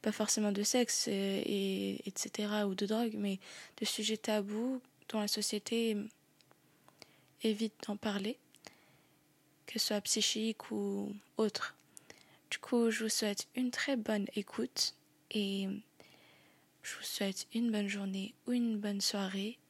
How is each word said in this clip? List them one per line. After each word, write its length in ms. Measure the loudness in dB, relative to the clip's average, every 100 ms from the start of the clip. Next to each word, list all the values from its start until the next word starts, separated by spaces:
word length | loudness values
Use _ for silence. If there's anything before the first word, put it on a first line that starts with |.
Pas 100 | 0
forcément 400 | 0 2 4 2
de 100 | 2
sexe, 440 | 2 4 4 2 2
euh, 340 | 2 2 0 0
et, 600 | 2 2 0 0 -2 -6
et 60 |
cetera, 520 | -6 -6 -4 0 2 0
ou 80 |
de 100 | 0
drogue, 300 | 0 2 2
mais 260 | 0 -2 -2 -6 -18 -18 -4
de 80 | -4
sujets 320 | -2 -2 -2
tabous 640 | 2 0 0 -2 0 -2 -8 _ -4
dont 120 | -2
la 80 | 0
société 680 | 0 0 -2 0 0 2 0 -4 -12 _ _ _ -20 _ _ -20 _ -20 -20 _ _
évite 320 | 0 0 -2 _ -8
d'en 100 | -4
parler, 400 | -2 -2 -2 -6 _ -20 -20 -20 -20 -20 _ _ _ _ _ _ -8
que 120 | -2
ce 80 | 0
soit 140 | 0
psychique 720 | 2 2 2 2 0 -2 -4
ou 420 | -2 -2 -2 -4 -6 -6 0
autre. 400 | 2 2 -4 -6 _ -20 -20 -20 -20 -20 _
Du 80 | -6
coup, 320 | 2 4 4
je 140 | 4
vous 60 | 0
souhaite 360 | 2 0 -2 -4
une 160 | -2 -2
très 260 | 0 0 0
bonne 300 | 2 0 0
écoute 600 | -2 -4 -4 -2 0 -2 -2 _ _ _
et 380 | -2 0 0 -2 -4 -10 _ -20 -20 -20 -20 -20 -20 _ _
je 140 | -12 -10
vous 80 |
souhaite 420 | -8 -2 -2 -2 -4
une 160 | 0 2
bonne 160 | 2 0
journée 460 | -2 -2 -4 -6 -8 -2
ou 60 |
une 260 | 2 2 2
bonne 220 | 0 0
soirée 560 | 0 0 0 -2 -4 -6